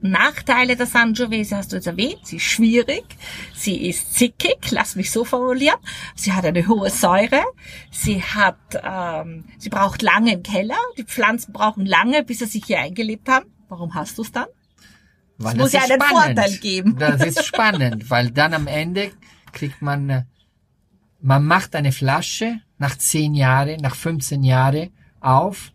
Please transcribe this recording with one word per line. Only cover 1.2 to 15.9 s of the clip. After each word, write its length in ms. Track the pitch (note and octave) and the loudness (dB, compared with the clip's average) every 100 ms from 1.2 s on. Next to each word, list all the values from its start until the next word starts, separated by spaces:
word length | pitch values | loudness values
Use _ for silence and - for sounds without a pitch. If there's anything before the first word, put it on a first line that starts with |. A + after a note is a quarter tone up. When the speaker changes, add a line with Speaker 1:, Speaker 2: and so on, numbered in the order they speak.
| A#3+ A3 G#3 G3+ | -2 -2 -4 -6
Speaker 1:
hast 160 | F#3+ | -6
du 40 | F#3 | -6
jetzt 100 | F3+ | -6
erwähnt. 320 | E3+ A#3+ G#4 | -4 -4 -4
Sie 140 | - E3 | -12 -6
ist 60 | |
schwierig, 600 | - - A3+ A#3 A#3+ D#4 - - - - - | -4 2 4 4 2 -4 -8 -20 -16 -14 -16
sie 340 | - - F3+ F3+ | -8 -4 -4 -4
ist 280 | F3 - - | -4 -4 0
zickig, 420 | A#3+ - - C5+ - | 0 0 -2 -2 -2
lass 240 | A#3+ - - | -2 -2 -4
mich 160 | F#3+ | -4
so 120 | A3+ | -2
formulieren. 540 | A#3 B3+ B3+ B3+ C#4 - - - - - | -2 -2 0 2 2 2 -4 -14 -16 -8
Sie 180 | - | -2
hat 100 | F#3 | 0
eine 240 | F3 F3 F3 | 2 0 2
hohe 220 | A3 G3 | 2 2
Säure, 540 | G3+ F#3 F#3 A3+ C4+ G#4+ - - - - | 0 2 4 4 2 0 -6 -20 -20 -16
sie 300 | - - G3+ | -6 -2 -2
hat, 340 | - G#3 G3 F#3 _ - | -2 0 0 0 _ -8
ähm, 640 | - F#3+ F3 D#3+ D#3+ E3 - - | -8 -6 -6 -6 -8 -14 -18 -14
sie 100 | G#3 | -8
braucht 320 | G#3 G3 - | 0 0 2
lange 320 | G#3 F#3 A3+ | 2 4 4
im 80 | F#3 | 0
Keller, 300 | F3 G3+ G#3 F4 B4 A#4+ | -2 -4 -2 -2 -4 -8
die 60 | |
Pflanzen 500 | A3 - G#3+ A3+ - | -12 -2 0 0 -6
brauchen 320 | - G#3+ G#3+ F#3+ | -2 -2 0 2
lange, 380 | E3+ G#3+ D4+ | 2 4 0
bis 160 | - A#3 | 0 -6
sie 80 | A3+ | -6
sich 180 | A3 - | -8 -2
hier 140 | F3+ | -2
eingelebt 500 | C#3 F3+ A3 G#3+ - | -2 -6 -6 -6 0
haben. 160 | C4 - _ _ | 0 0 _ _
Warum 240 | F3 E3+ | -10 -8
hast 240 | E3+ G3 - | -8 -8 -10
du's 140 | A3 | -8
dann? 160 | B3 E4+ _ _ _ _ _ _ _ _ _ | -6 -8 _ _ _ _ _ _ _ _ _
Speaker 2:
Weil 160 | A2 | -4
Speaker 1:
Es 40 | A#2+ | 2
muss 120 | C4 | 4
Speaker 2:
das 20 | |
Speaker 1:
ja 60 | C#4 | 4
Speaker 2:
ist 100 | C4 | 4